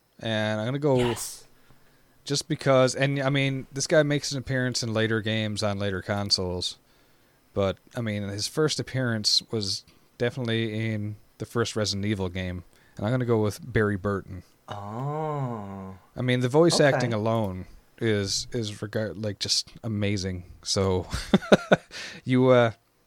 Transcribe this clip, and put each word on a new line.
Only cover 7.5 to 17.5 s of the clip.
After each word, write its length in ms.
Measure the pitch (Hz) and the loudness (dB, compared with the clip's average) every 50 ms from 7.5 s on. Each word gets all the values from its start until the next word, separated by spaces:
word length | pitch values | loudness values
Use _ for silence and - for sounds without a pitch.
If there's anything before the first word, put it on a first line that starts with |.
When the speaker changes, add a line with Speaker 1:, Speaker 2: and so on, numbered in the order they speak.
| - | -2
Speaker 1:
but, 240 | 104 98 95 90 - _ _ - | 0 0 0 -2 -4 _ _ -8
I 60 | 123 | -6
mean, 240 | 117 110 104 104 101 98 | -4 -4 -4 -4 -6 -6
his 180 | 101 104 104 | -6 -6 -6
first 320 | - - 156 156 151 - - | -4 -2 0 0 0 0 -2
appearance 640 | 120 - - 131 131 120 113 110 104 - - - - - | -4 -4 -4 -2 0 0 0 0 0 0 0 0 0 -2
was 320 | 120 110 101 92 92 - - _ - _ _ _ _ | -2 -2 -2 -4 -6 -8 -10 _ -20 _ _ _ _
definitely 760 | - 123 120 - 135 123 113 113 113 113 110 107 110 113 113 110 | -2 -2 -2 0 -2 -2 -2 0 0 -2 -2 -2 -4 -2 -2 -2
in 240 | 107 104 107 104 - - _ _ - | -4 -4 -6 -8 -10 -16 _ _ -12
the 60 | 107 | -10
first 300 | - - 120 113 - - | -2 0 0 0 0 0
Resident 300 | 113 104 95 104 98 98 | 0 0 0 -2 -2 -2
Evil 240 | 104 107 95 95 90 | -2 0 -2 -2 -4
game, 340 | 87 95 92 90 90 92 - _ - _ _ _ - | -4 -6 -6 -6 -6 -8 -12 _ -20 _ _ _ -8
and 100 | - 101 | -4 -2
I'm 60 | 107 | 0
gonna 140 | 127 127 127 | 0 0 2
go 160 | 117 117 110 | 2 2 2
with 180 | 107 104 - - | 2 0 -2 -4
Barry 360 | - 127 113 117 107 104 104 | -6 -2 2 2 2 2 2
Burton. 460 | 92 - 101 101 92 - - 95 90 - _ _ _ _ - | 0 0 -2 -2 -2 -4 -8 -12 -14 -14 _ _ _ _ -14
Speaker 2:
Oh. 1300 | 104 101 101 101 107 120 135 143 147 156 160 156 147 143 135 123 117 107 101 98 98 98 95 95 92 - _ _ - | -12 -12 -10 -10 -8 -6 -6 -4 -4 -4 -4 -4 -4 -4 -4 -4 -6 -6 -8 -10 -10 -10 -12 -12 -14 -16 _ _ -6
Speaker 1:
I 60 | - | -4
mean, 180 | 123 127 123 127 | 0 0 2 2
the 80 | 127 | 2
voice 280 | 123 123 156 170 170 - | 2 4 6 6 6 6
Speaker 2:
Okay. 100 | - 151 | 6 6
Speaker 1:
acting 260 | 139 143 135 123 120 117 | 6 4 4 2 0 0
alone 520 | 107 107 113 113 113 110 95 | 0 0 2 2 2 0 -2